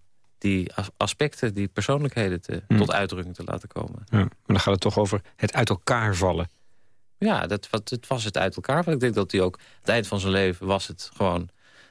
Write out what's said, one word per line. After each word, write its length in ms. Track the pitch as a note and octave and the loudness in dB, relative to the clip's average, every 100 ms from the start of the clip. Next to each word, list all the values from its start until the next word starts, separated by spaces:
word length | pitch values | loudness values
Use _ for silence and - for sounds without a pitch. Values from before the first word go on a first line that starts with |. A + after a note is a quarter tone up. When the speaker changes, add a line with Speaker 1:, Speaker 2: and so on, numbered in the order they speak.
| - - _ _ | -20 -20 _ _
Speaker 1:
die 360 | G2+ F#2+ F2 | 0 0 0
as-, 160 | - G2+ - | -6 -8 -2
aspecten, 560 | G#2 - D3+ - A#2 | -4 0 -2 0 -4
die 140 | G2+ G2+ | -2 -4
persoonlijkheden 760 | - G#2+ C#3+ C#3+ - G2 F2 | -4 0 0 0 0 -2 -2
te, 220 | - E2+ - | -4 -8 2
Speaker 2:
Hmm. 100 | G#2+ | 2
Speaker 1:
tot 140 | G#2 | 4
uitdrukking 440 | G2 G2 F#2 F2 F2 | 2 0 -4 -8 -10
te 80 | |
laten 240 | - - - | -8 -8 -8
komen. 340 | - - - - | -8 -8 -10 0
Speaker 2:
Ja, 120 | A2 | 2
maar 120 | F#2 - - | 2 -2 0
dan 140 | F#2 | 2
gaat 140 | - | 4
het 80 | G2 | 2
toch 160 | A2 A2 | 2 2
over 240 | G#2 G2+ - - | 0 0 -4 -6
het 180 | G#2 | -4
uit 160 | - A#2 | 0 0
elkaar 460 | F#2+ - A#2+ G#2+ F2+ | 0 0 0 2 2
vallen. 340 | F#2 E2 - _ - - - - - - | 2 2 -2 _ -20 -20 -20 -20 -20 -2
Speaker 1:
Ja, 300 | G#3+ E3 - | 0 0 0
dat, 220 | G2+ - | -4 -2
wat, 200 | G#2+ - | -6 -4
het 180 | B2 - | -10 -4
was 160 | B2+ | -4
het 140 | A2 - | -2 0
uit 180 | F#2+ F#2 | -2 -2
elkaar 220 | F2+ D3 | -2 0
vallen. 100 | E3+ | 2
Ik 60 | D3 | 2
denk 140 | B2 | 2
dat 180 | G#2 F#2+ | 0 0
hij 100 | G2 | 2
ook, 160 | F#2 - | 2 0
aan 60 | - - | -18 -12
het 100 | - | 0
eind 180 | A#2 G#2 | 0 0
van 120 | G#2 | -2
zijn 120 | F#2+ | 2
leven 320 | F#2+ F#2+ F2+ F#2+ | 2 2 0 0
was 200 | G2 - | 0 -2
het 240 | E2 - - | -12 -14 -2
gewoon 340 | G2 F2 F2 _ _ - - | 0 0 -4 _ _ -20 -20